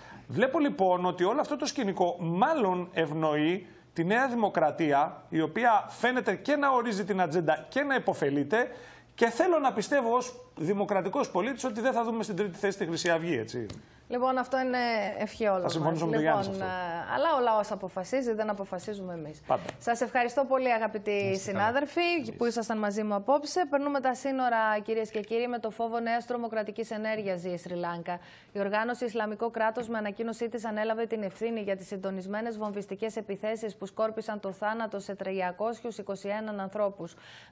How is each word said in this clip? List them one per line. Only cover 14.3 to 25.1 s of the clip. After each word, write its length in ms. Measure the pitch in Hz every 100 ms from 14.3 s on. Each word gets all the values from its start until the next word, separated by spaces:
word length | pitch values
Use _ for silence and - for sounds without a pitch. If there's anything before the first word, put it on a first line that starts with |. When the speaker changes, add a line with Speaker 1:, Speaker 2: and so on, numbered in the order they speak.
| 262
Speaker 2:
αυτό 220 | 254 262
είναι 180 | 254 247 240 220 196 -
ευχή 280 | 208 - 214
όλων 160 | 190
Speaker 1:
Θα 80 | 175
συμφωνήσω 360 | 165 151 165 165
Speaker 2:
μας. 40 |
Speaker 1:
με 60 | 151
τον 100 | 160
Γιάννη 180 | 175
σε 80 | 196
Speaker 2:
Λοιπόν, 160 | 190 185
Speaker 1:
αυτό. 120 | 185 175 170 -
Speaker 2:
ε, 20 |
αλλά 220 | 262 320 285
ο 40 |
λαός 320 | 240 214 208
αποφασίζει, 600 | 196 185 190 180 262 240
δεν 160 | 214 214
αποφασίζουμε 640 | 202 196 185 214 202 185
εμείς. 280 | 170 151 156 -
Speaker 1:
Πάντα. 160 | 135 - -
Speaker 2:
Σας 220 | - 233
ευχαριστώ 440 | 240 254 240 277 262
πολύ, 260 | 262 254
αγαπητοί 400 | 226 220 220 208
Speaker 1:
Να 60 | 202
είστε 340 | 196 190 208
καλά. 120 | 196
Speaker 2:
συνάδελφοι, 380 | 214 262 285 339 349 349
Speaker 1:
Εμείς. 160 | 220
Speaker 2:
που 120 | - 240
ήσασταν 320 | 233 214 220
μαζί 260 | 208 208
μου 100 | 214
απόψε. 520 | 202 202 294 294 359 311
Περνούμε 300 | 285 285 285
τα 140 | 254
σύνορα, 680 | 240 277 262 247 226 220 214
κυρίες 260 | 208 220
και 100 | 220